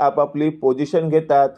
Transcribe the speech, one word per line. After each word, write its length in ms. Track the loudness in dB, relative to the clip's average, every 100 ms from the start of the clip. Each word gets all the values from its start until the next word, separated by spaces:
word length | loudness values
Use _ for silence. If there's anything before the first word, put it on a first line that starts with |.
आपापली 480 | 0 0 -2 -2 -4
पोझिशन 560 | -2 -2 -2 -2 -2 0
घेतात 400 | 0 2 2 2